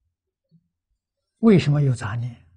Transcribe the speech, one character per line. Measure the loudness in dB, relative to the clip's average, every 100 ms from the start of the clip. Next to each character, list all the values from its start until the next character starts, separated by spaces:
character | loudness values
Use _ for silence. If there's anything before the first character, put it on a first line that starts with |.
| _ _ _ _ _ _ _ _ _ _ _ _ _ _
为 | 2 4
什 | 2
么 | 0
有 | 0
杂 | -2 -6
念？ | -10 -10 -12 _